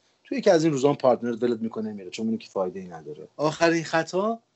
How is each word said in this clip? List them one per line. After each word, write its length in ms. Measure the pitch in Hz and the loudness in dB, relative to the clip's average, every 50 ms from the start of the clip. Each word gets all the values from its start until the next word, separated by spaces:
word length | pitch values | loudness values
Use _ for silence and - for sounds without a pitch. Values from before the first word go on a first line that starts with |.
| _ _ _ _ _ | _ _ _ _ _
تو 120 | - 277 | -8 -6
یکی 140 | 262 - 208 | 0 4 4
از 140 | 180 160 156 | 4 6 4
این 100 | 165 147 | 2 2
روزا 160 | 131 127 143 | 4 2 2
هم 60 | 139 | 2
پارتنرت 480 | - - 127 117 95 117 120 117 107 123 | 4 4 4 4 4 0 -4 -2 0 0
ولت 160 | 120 120 110 | 0 0 -2
می‌کنه 340 | 113 113 - 110 110 107 104 | -4 -4 -4 -6 -6 -6 -8
میره، 160 | 101 92 90 | -10 -12 -12
چون 160 | - - 113 | -8 -4 -2
می‌دونه 180 | 113 113 110 - | -2 -2 -4 -6
که 60 | - | -6
فایده 300 | - 101 92 92 92 98 | -4 -2 -2 -2 -4 -8
ای 80 | 92 | -12
نداره. 400 | 90 85 78 76 76 76 78 78 - _ | -12 -14 -14 -14 -14 -14 -14 -16 -16 _
آخرین 460 | - 143 156 151 - 170 165 165 165 156 | -2 -2 -2 2 2 2 4 4 2 0
خطا 560 | - - 165 160 - - 185 202 220 226 226 _ _ _ | 0 -2 -2 -2 0 -2 -2 0 -2 -2 -4 _ _ _